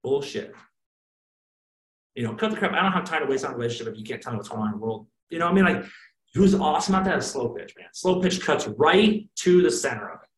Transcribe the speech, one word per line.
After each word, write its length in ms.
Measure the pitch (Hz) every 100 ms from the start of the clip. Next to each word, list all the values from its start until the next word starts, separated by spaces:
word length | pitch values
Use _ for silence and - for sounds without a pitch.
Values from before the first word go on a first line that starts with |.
Bullshit. 500 | 131 139 - - - - _ _ _ _ _ _ _ _ _ _ _ _ _ _ _ -
You 80 |
know, 100 | 113
cut 160 | 107 220
the 60 | -
crap. 160 | 190
I 100 | 165
don't 100 | 190
have 120 | 180
time 180 | 180 160
to 80 | 135
waste 140 | 131
on 80 | 143
a 40 | 123
relationship 360 | 117 117 113
if 60 | 107
you 60 |
can't 160 | 107 127
tell 120 | 123
me 60 | 110
what's 100 | -
going 140 | 110
on 60 | 107
in 40 |
the 120 | 208
world. 220 | 226 214 - _ _
You 80 | 165
know 60 |
what 80 | 170
I 100 | 190
mean? 120 | 185
Like, 100 | - - - - _ _
who's 200 | - 190
awesome 400 | 190 151 151 -
at 100 | 190
that 140 | 190 151
is 80 | -
Slow 240 | 139 120
Pitch, 240 | 85 80 -
man. 120 | -
Slow 280 | - 180 185
Pitch 200 | 185 180
cuts 260 | - 143 - 110
right 500 | 151 185 214 214 - -
to 260 | 180 180
the 80 | -
center 380 | - 139 113 101
of 120 | -
it. 60 | -